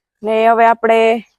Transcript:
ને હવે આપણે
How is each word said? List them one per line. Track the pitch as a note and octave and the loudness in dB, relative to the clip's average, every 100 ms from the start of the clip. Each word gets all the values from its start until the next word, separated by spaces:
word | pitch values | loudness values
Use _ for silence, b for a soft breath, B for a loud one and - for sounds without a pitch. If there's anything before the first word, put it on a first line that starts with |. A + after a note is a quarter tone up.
| _ _ | _ _
ને | G#3+ A3 A3+ | -6 -2 0
હવે | A3+ A3+ | 2 2
આપણે | A#3 A3+ A3+ A3+ A3+ - | 0 0 0 0 -2 -8